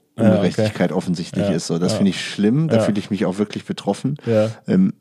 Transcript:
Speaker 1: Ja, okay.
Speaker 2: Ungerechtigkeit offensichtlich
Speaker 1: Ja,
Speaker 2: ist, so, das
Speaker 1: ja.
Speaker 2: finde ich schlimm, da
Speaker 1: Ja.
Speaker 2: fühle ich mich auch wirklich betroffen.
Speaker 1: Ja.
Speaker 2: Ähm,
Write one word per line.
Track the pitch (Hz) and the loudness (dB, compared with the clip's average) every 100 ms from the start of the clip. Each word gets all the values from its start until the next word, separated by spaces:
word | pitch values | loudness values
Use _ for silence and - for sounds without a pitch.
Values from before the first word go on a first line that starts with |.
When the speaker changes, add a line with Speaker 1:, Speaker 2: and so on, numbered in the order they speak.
| _ - | _ 0
Speaker 1:
Ja, | |
okay. | 113 107 | 4 4
Speaker 2:
Ungerechtigkeit | 90 - 107 - 90 | 2 0 -2 0 0
offensichtlich | 76 - 87 85 - 101 | 0 -2 -4 -4 -2 0
Speaker 1:
Ja, | 82 | -2
Speaker 2:
ist, | - | -2
so, | 85 | -2
das | 90 | 0
Speaker 1:
ja. | 104 | 2
Speaker 2:
finde | 98 | 0
ich | 87 | 0
schlimm, | - - 101 131 160 | -6 0 2 2 2
da | 113 | 2
Speaker 1:
Ja. | |
Speaker 2:
fühle | 101 104 | 2 -2
ich | - | -4
mich | 98 92 | -2 -2
auch | 92 | -2
wirklich | 104 104 - | -4 -6 -10
betroffen. | 92 - 98 135 147 - | -6 -4 -4 -4 -4 0
Speaker 1:
Ja. | 110 107 110 - | 0 0 -2 0
Speaker 2:
Ähm, | 101 95 - | 2 2 0